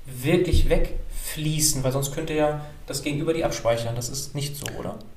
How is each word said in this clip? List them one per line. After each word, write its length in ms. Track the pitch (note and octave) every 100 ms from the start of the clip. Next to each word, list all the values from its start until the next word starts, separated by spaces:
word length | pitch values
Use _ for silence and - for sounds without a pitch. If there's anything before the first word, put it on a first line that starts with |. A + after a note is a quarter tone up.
| C3+
wirklich 640 | C3 C#3 F3+ F3 - -
wegfließen, 1120 | E3+ - - - - - - D3+ D#3 D3+ C3
weil 80 | C3
sonst 220 | C3+ C#3
könnte 220 | - D#3+ D#3
ja 280 | D3+ D3+ - - -
das 160 | C#3+
Gegenüber 320 | D3+ C#3+ E3
die 100 | E3
abspeichern. 520 | - - A#2 A#2 A#2 A#2+
Das 140 | -
ist 260 | C3 - C#3+
nicht 200 | C#3+ -
so, 120 | - A#2
oder? 220 | - - -